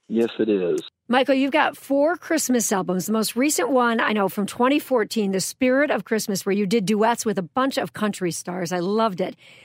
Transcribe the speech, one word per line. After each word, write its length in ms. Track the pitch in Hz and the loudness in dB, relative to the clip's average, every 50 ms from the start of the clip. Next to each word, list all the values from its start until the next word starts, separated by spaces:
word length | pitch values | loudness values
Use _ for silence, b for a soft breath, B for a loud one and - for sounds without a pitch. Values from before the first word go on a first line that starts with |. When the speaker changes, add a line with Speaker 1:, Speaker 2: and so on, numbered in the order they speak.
| _ - | _ -2
Speaker 1:
Yes, 220 | 110 113 117 110 - - | 0 0 0 0 0 0
it 80 | 110 110 | 0 2
is. 320 | 104 95 90 85 78 - - - - _ _ | 2 2 0 0 -2 -2 -4 -8 -16 _ _
Speaker 2:
Michael, 300 | - 240 269 254 285 269 | 0 0 2 2 2 2
you've 160 | 262 269 277 | 2 2 2
got 240 | 277 302 - - - | 2 2 2 0 -2
four 400 | - - - 277 277 285 320 359 | -6 -4 -2 2 2 2 2 0
Christmas 560 | - - - 330 302 - - 254 233 202 - | -2 -2 -2 -2 0 0 0 0 0 0 0
albums. 340 | 214 185 180 175 180 185 175 | -2 -2 0 0 -2 -2 -2
The 60 | - | -2
most 240 | 220 220 208 - - | -2 -2 -2 -2 0
recent 320 | 226 269 311 - - 349 466 | 0 0 0 0 0 0 2
one, 300 | 277 247 240 233 226 220 | 2 2 2 2 2 0
I 120 | - 220 | 0 0
know, 160 | 214 214 196 190 | 0 0 0 0
from 180 | - 214 196 | -2 -4 -4
twenty 340 | - - - 240 262 294 294 | -4 0 0 2 2 2 2
fourteen, 500 | - - 262 233 214 - - 226 202 190 | 0 0 0 0 0 0 -2 -2 -2 0
The 100 | 190 190 | 0 -2
Spirit 520 | - - - - 262 254 254 269 294 277 | -4 -4 -4 0 0 2 2 2 2 2
of 120 | - 233 - | 0 -2 -2
Christmas, 400 | - 226 214 - - 196 - - | -2 -2 -2 -2 -2 -4 -2 -2
where 80 | 202 | 0
you 140 | 190 202 208 | 0 0 0
did 180 | 180 220 233 190 | 2 2 2 2
duets 400 | 180 220 202 220 233 233 - - | 2 2 2 4 2 2 0 -2
with 140 | 220 190 196 | -2 -2 -2
a 40 | |
bunch 360 | 175 - - 254 262 277 - 269 | -4 -4 -2 -2 -2 0 -2 -4
of 140 | 208 - | -6 -6
country 400 | - - 214 208 - - 185 175 | -4 -4 -4 -4 -2 -2 -4 -4
stars. 400 | 165 - - 175 180 185 180 165 | -4 -6 -8 -8 -6 -6 -4 -4
I 80 | 180 180 | -2 -2
loved 400 | 170 190 208 226 220 226 185 170 | -2 0 0 0 0 0 0 -2
it. 160 | 185 175 b b b b b b | -6 -6 b b b b b b